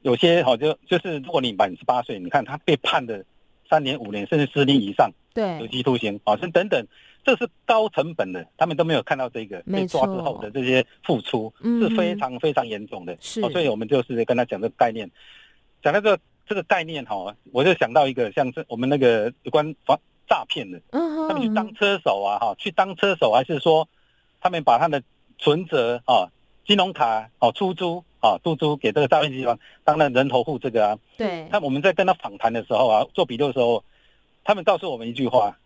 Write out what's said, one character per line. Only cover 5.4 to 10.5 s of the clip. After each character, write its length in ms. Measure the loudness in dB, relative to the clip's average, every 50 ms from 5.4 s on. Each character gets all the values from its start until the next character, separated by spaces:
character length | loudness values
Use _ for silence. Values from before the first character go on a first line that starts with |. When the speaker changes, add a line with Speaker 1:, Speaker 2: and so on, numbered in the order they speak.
| -4 -4 -4 -6
Speaker 1:
有 80 | -10
期 160 | -8 -6 -4 0
徒 140 | 0 0
刑 240 | 0 0 -4 -6 -4 _
啊， 140 | 0 0
甚 60 | 0 -2
至 100 | 0 2
等 160 | 2 2 2
等， 180 | -2 -4 -4 -6 _ _ _ _ _ _ _
这 100 | 0 0
是 140 | 0 0 -8 _ _ _
高 220 | 2 2 2 2 0
成 260 | 0 -2 -4 -4 -2
本 180 | -6 -6 -4 -4
的， 140 | -10 -12 _ _
他 100 | _ -2
们 100 | -2 2
都 80 | 0 0
没 100 | 2 2
有 80 | 0 0
看 160 | -2 -4 -4
到 100 | -4 -6
这 160 | -6 -10 -12
个， 160 | -10 -12 -14 -8
Speaker 2:
没 180 | -6 -4 -2 -2
错。 180 | -2 0 0 0
Speaker 1:
被 40 |
抓 100 | 0 -2
之 60 | -4 -6
后 160 | -6 -6 -8
的 100 | -10 -10